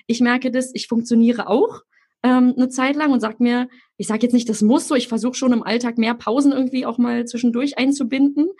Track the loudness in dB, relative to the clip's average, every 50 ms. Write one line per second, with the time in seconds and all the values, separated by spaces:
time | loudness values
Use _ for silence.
0 | _ -4 -2 0 2 2 2 0 -2 -2 -2 -2 -4 -4 -8 -12 -6 -4 -4 -4
1 | -2 2 4 4 4 4 2 0 -2 0 0 0 0 -2 -4 -10 -20 _ _ _
2 | _ _ _ _ 0 2 4 4 4 4 2 2 -2 -2 -2 -2 -2 -2 0 0
3 | 0 0 0 0 -2 -4 -2 0 0 0 2 0 -2 -6 -10 _ _ _ _ -8
4 | -6 -4 -2 0 0 2 2 0 0 -2 0 2 2 4 4 2 2 0 -2 -2
5 | 0 -2 -4 -4 -4 -4 -4 0 0 0 2 0 0 -2 -2 -2 -2 -2 -2 0
6 | 0 0 -2 -4 -4 -2 0 2 2 2 2 2 -2 -2 -2 -4 -4 -4 -2 0
7 | 0 0 0 -2 -4 -6 -4 -2 0 0 0 0 -2 -2 -2 0 0 0 0 0
8 | -2 -2 0 2 0 2 2 0 -2 -2 -4